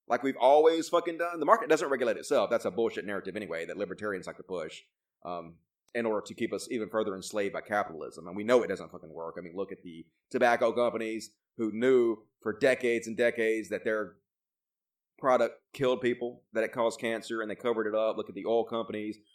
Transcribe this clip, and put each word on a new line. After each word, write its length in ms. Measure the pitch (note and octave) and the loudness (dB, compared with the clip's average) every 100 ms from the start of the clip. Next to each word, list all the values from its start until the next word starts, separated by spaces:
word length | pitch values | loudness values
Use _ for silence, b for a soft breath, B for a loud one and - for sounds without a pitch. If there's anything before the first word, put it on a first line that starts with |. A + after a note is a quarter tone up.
| - | -2
like 160 | A#2+ | 0
we've 140 | B2+ B2 | 0 4
always 540 | B2+ D3 D#3+ E3 D#3 | 6 8 8 4 2
fucking 260 | E3+ F3 E3 | 0 0 -4
done. 240 | E3+ E3+ | -4 0
The 60 | D3+ | 4
market 240 | A3 E3+ | 4 6
doesn't 180 | D#3 D#3+ | 2 2
regulate 300 | C3 A#2+ F2+ | 0 0 0
itself. 320 | - C#3 G2+ | 2 2 4
That's 160 | A2+ G#2 | 2 0
a 40 | |
bullshit 360 | F#2 A2+ G#2+ G2 | 0 0 -2 -6
narrative 300 | G2 F#2 G2 | -6 -6 -8
anyway 280 | F#2 E2 | -6 -6
that 140 | E2 F2 | -6 -6
libertarians 480 | G2 F#2+ G#2+ F#2 E2 | -6 -6 -6 -6 -8
like 100 | E2 | -12
to 60 | |
push, 400 | - F2+ D#2+ - - _ _ _ | -8 -8 -8 -12 -20 _ _ _
um, 300 | - F2 E2 E2+ _ _ _ | -10 -10 -10 -18 _ _ _
in 100 | A#2+ | -4
order 200 | A2+ G#2 - | -2 -2 -4
to 80 | |
keep 180 | G#2 A2+ | -6 -4
us 160 | G2+ - | -4 -4
even 200 | B2 G2+ | -6 -2
further 240 | A2 G2+ | -2 -2
enslaved 400 | F#2+ - G#2+ G2+ | -4 -6 -2 -2
by 80 | E2 | -4
capitalism. 640 | - G#2 F#2+ D#2+ C2+ D#2+ F2 | -2 -2 -2 -6 -12 -12 -10
And 100 | G2 | -4
we 80 | |
know 180 | G#2+ B2 | 4 4
it 60 | F#2 | 4
doesn't 240 | F#2 E2+ | -4 -10
fucking 200 | F#2 E2 | -16 -14
work. 240 | D#2 E2 F2 | -12 -10 -10
I 20 | |
mean, 160 | F2 F2+ | -10 -8
look 160 | F#2+ | -8
at 100 | F#2 | -10
the 220 | F2+ E2 - _ _ | -16 -16 -18 _ _
tobacco 400 | B2+ A#2+ A#2 A#2 | 2 4 4 2
companies 580 | A#2 A#2+ A2+ A2 A2 - _ _ - | 2 0 -2 -6 -8 -10 _ _ -6
who 140 | A2 | -4
knew 460 | G#2+ B2+ B2+ A#2 A2 _ _ | 2 4 6 6 0 _ _
for 100 | A2 | -6
decades 540 | G#2 C3+ B2+ B2 A#2 A2+ | 2 2 2 0 0 -2
and 100 | A2 | 0
decades 540 | A#2+ A#2 A2 A2+ F#2+ | 0 2 0 0 -4
that 120 | G2 | -4
their 340 | A2+ A2 F#2+ - _ _ _ _ _ _ _ _ _ - | -2 -2 -4 -12 _ _ _ _ _ _ _ _ _ -4
product 360 | C#3 B2 A#2 - _ | 2 4 2 -2 _
killed 300 | - B2+ A#2+ | -2 0 2
people, 400 | B2 B2 A#2+ A#2+ _ | 0 0 -4 -10 _
that 120 | A2 | -2
it 80 | A2 | -2
caused 280 | B2+ A#2 A2+ | 0 0 0
cancer, 400 | A#2 A2+ - A2+ | -2 -4 -4 -6
and 100 | G#2+ | -6
they 40 | |
covered 320 | G2 B2 A2+ G#2+ | -4 -2 0 0
it 80 | |
up. 240 | A2 A2 G#2 | 0 0 -2
Look 100 | - | -6
at 60 | |
the 100 | G2+ | -6
oil 200 | G#2+ A#2 | 0 0
companies 520 | A2+ A2+ - G#2+ G#2+ G#2 b | 0 -4 -4 -6 -8 -10 b